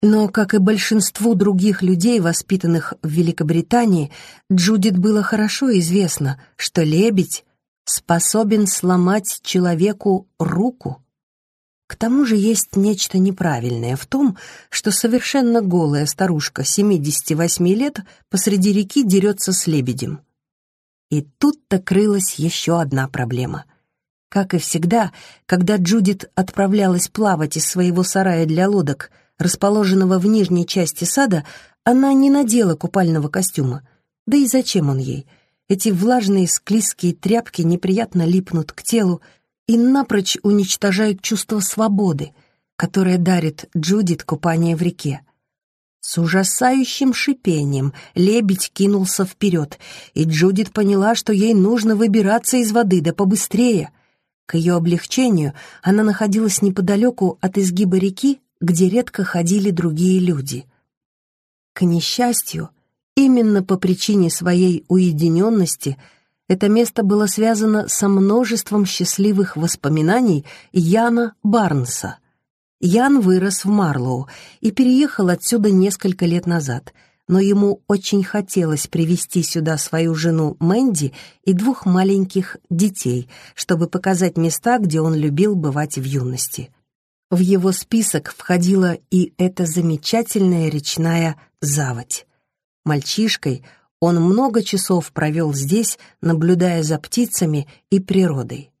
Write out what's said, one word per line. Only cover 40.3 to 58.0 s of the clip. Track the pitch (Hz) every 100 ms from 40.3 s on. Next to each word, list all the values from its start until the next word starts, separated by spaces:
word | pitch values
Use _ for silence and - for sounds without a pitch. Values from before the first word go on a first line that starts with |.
| -
уничтожают | 202 202 190 - 202 190 214 196
чувство | - 214 - 214
свободы, | 196 - 220 202 202 143 147 _ _ _ _ _
которое | 175 196 185 180
дарит | 170 180 160 151 - 170
Джудит | 156 208 185 170
купание | - 156 175 165 170 165
в |
реке. | 170 170 147 135 _ _ _ _ _ _ _ _
С | - -
ужасающим | 165 285 294 - 254 262 254 - 269
шипением | 240 - 262 - 160 143 139 135 - - -
лебедь | 180 226 208 185 -
кинулся | - 196 202 185 -
вперёд, | 190 - 208 175 147 - - - -
и | -
Джудит | 160 156 180 196 220
поняла, | - 202 202 202
что | 226 -
ей | 208 214
нужно | 220 190 240 220
выбираться | 214 226 208 196 226 233 254
из | 226
воды, | 214 226 185
да | 156
побыстрее. | 165 196 208 - 196 247 214 - _ _ _ _ _ _
К | 165
её | 165 175
облегчению | 170 170 - - 254 190 147 - - -
она | - 202
находилась | 214 202 214 202 220 190
неподалёку | 202 190 180 202 240 247 190 -
от | 190 196
изгиба | 190 180 202
реки, | 185